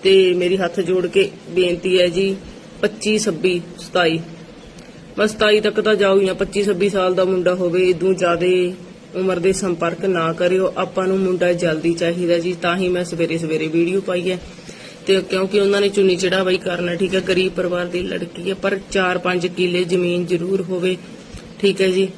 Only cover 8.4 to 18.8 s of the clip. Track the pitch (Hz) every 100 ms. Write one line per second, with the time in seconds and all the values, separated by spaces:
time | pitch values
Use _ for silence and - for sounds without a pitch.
8.4 | 180 185 180 185 - - - 180 190 180
9.4 | 185 190 196 165 170 165 190 180 160 165
10.4 | 180 185 185 - 185 - 185 190 190 180
11.4 | 180 170 170 156 165 165 170 175 175 170
12.4 | 170 170 175 175 185 180 175 165 165 165
13.4 | 165 156 156 165 170 190 190 180 180 180
14.4 | - - - - - - - 190 175 190
15.4 | 190 208 202 202 202 202 190 175 185 185
16.4 | 185 180 190 175 175 175 190 190 185 180
17.4 | 185 180 180 175 175 175 185 180 175 -
18.4 | 180 185 196 196